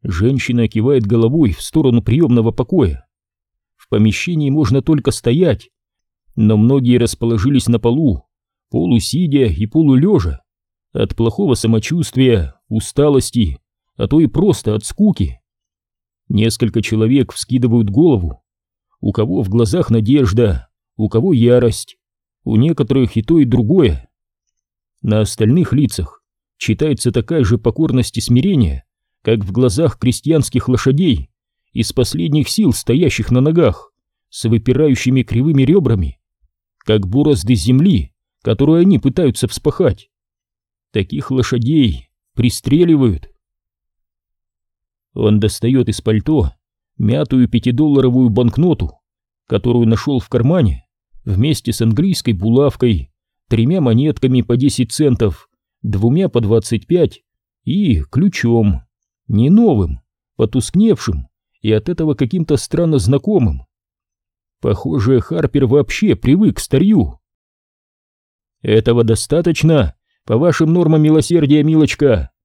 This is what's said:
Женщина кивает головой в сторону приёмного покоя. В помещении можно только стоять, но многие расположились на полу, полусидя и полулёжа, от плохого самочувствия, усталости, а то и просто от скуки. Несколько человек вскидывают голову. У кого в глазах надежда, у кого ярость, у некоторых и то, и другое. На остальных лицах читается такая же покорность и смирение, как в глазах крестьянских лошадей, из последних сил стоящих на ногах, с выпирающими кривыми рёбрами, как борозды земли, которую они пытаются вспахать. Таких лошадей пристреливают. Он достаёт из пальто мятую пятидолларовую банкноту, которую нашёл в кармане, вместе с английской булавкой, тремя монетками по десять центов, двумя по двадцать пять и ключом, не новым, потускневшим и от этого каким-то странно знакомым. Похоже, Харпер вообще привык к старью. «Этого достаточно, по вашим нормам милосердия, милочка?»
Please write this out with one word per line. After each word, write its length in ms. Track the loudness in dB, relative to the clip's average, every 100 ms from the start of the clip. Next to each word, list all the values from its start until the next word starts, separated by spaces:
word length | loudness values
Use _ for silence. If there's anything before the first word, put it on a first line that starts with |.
Женщина 640 | -8 -2 0 0 -2 -2 -2
кивает 360 | 0 0 0
головой 460 | 0 0 0 2 0
в 120 | 0
сторону 380 | -4 0 2 0
приёмного 520 | 0 0 2 2 0
покоя. 560 | -2 -2 0 0 -2 _ _ _ _ _ _ _
В 140 | _ _
помещении 640 | 0 0 0 -4 -4 -2
можно 320 | 0 0 -2
только 280 | 0 -2 -2
стоять, 600 | -4 -2 0 0 -2 -8 _ _ _ _ _ _ -2
но 200 | 2 4
многие 420 | 2 2 2 2
расположились 680 | 0 -2 -4 0 0 0 0
на 140 | 0
полу, 480 | 0 0 0 -2 _ _ _ _ _
полусидя 760 | -4 0 0 0 -4 0 2 0
и 200 | 0 -2
полулёжа, 800 | 0 2 4 4 2 0 -8 _ _ _ _ _
от 240 | -6 -6 -2
плохого 380 | -4 -2 -2
самочувствия, 1000 | 0 0 -2 -2 -6 -4 0 2 2 -2 _ _
усталости, 920 | -8 -4 0 2 2 0 -2 -2 -4 _ _ _ -6
а 100 | -2
то 140 | 2
и 80 | 0
просто 480 | 0 0 0 -2 -4
от 80 |
скуки. 560 | -6 -2 -2 0 -4 -6 _ _ _ _ _ _ _ _ _
Несколько 540 | -2 -2 -2 -4 -2
человек 500 | -4 -2 0 0 0
вскидывают 580 | -6 -6 -2 0 0 0
голову. 540 | 2 2 2 -2 -10 _ _ _ _ _ _
У 100 | -6
кого 320 | -2 -2 -2
в 60 | -2
глазах 420 | 0 0 0 0
надежда, 760 | 0 2 2 2 2 0 -2 -8 _ _
у 140 | -6 -2
кого 240 | 0 0
ярость, 640 | 2 4 4 2 -2 -12 _ _ _ _ _
у 120 | -2 0
некоторых 600 | 0 0 0 0 0 -2
и 60 |
то, 160 | 0 2
и 60 |
другое. 640 | 2 0 2 2 2 0 -10 _ _ _ _ _ _ _ _ _
На 180 | -2 -2
остальных 520 | -2 -2 0 2 0
лицах 520 | 0 0 -2 -10 -12 _ _ _ _
читается 560 | -4 -2 -2 -2 -2
такая 320 | -4 -2 -2
же 140 | 0 0
покорность 600 | 0 -2 -2 0 -2 -6
и 20 |
смирение, 640 | 0 0 2 0 0 -4 _ _ _ _
как 180 | -2 -2
в 120 | -2
глазах 460 | 0 0 2 -2 0
крестьянских 680 | -4 -2 -2 0 0 -4 -2
лошадей, 640 | -2 0 0 0 -2 -6 _ _ _ _
из 200 | -6 -4
последних 560 | -2 -2 -2 -2 -2 -2
сил 240 | 0 0
стоящих 580 | 0 -2 0 0 -2 -2
на 100 | 0
ногах, 520 | 2 2 0 -2 -14 _ _ _ _
с 200 | -8 -2
выпирающими 760 | 0 0 0 2 2 0 0
кривыми 400 | 0 -2 0 2
рёбрами, 580 | 4 2 2 -2 -4 -8 _ _ _ _ _ _
как 280 | -2 -2 0
борозды 480 | 0 2 0 0
земли, 600 | 0 2 2 2 0 -2 _ _ _
которую 380 | -6 0 2 4
они 180 | 4 2
пытаются 500 | 0 0 -2 -2 -6
вспахать. 600 | -4 -4 0 -2 -2 _ _ _ _ _ _ _ _ _
Таких 380 | -6 -6 -8 -6
лошадей 800 | -4 -2 -2 0 2 0 -2 -10 _ _
пристреливают. 960 | -4 -4 -2 -2 0 2 2 0 -2 -10 _ _ _ _ _ _ _ _ _ _ _ _ _ _ _ _ _ _
Он 260 | -4 0 2
достаёт 480 | 0 -2 -2 0 -2
из 120 | -4
пальто 520 | -2 -2 0 0 -2 -6 _ _ _ _
мятую 520 | -2 -2 0 0 2
пятидолларовую 840 | 0 -2 0 2 2 2 2 2
банкноту, 680 | 2 0 0 0 0 -4 -10 _ _ _ _ _
которую 420 | -4 0 0 2
нашёл 320 | 0 -2 -4
в 80 | -2
кармане, 580 | -2 0 2 0 -2 _ _ _ -16
вместе 480 | -6 -2 -2 -2 -6
с 80 | -2
английской 520 | -2 0 -2 -2 -4
булавкой, 800 | -4 0 2 0 0 -2 -2 -6 _ _ _ _
тремя 320 | 0 0 0
монетками 600 | 2 2 0 0 0 0
по 140 | 0 0
десять 360 | 0 -2 -6
центов, 560 | 0 0 2 -2 -4 _ _ _ _
двумя 460 | -6 -2 0 0 0
по 120 | -2
двадцать 460 | 2 0 0 -6 -2
пять 360 | 0 0 -4 _ _ _ _
и 360 | -6 -2 0 0
ключом, 840 | -2 0 0 0 0 2 2 -2 _ _ _ _ _
не 220 | 0 4
новым, 500 | 4 4 2 -2 -6 _ _ _ -4
потускневшим 920 | -2 -2 -2 0 0 0 -4 -8 -10 _ _ _
и 120 | -2
от 160 | -2 -2
этого 260 | -4 -4
каким-то 420 | -2 -2 -4 -2 -4
странно 420 | -2 -2 0 0
знакомым. 680 | 0 0 0 0 0 -2 -12 _ _ _ _ _ _ _ _ _
Похоже, 600 | -4 -4 -4 -4 0 0
Харпер 460 | -2 -4 -2 -2 0
вообще 480 | 0 0 -2 -2
привык 420 | 0 0 2 2 -2
к 40 |
старью. 600 | -2 0 2 2 0 -6 _ _ _ _ _ _ _ _ _ _ _ _ _ _
«Этого 420 | 0 0 2 0
достаточно, 880 | 2 0 0 -2 0 0 2 2 0 -6 _ _ -4
по 100 | 0
вашим 360 | 0 0 0
нормам 300 | 2 2 2
милосердия, 600 | 4 2 2 0 2 2
милочка?» 680 | 4 2 2 2 2 2 -2 _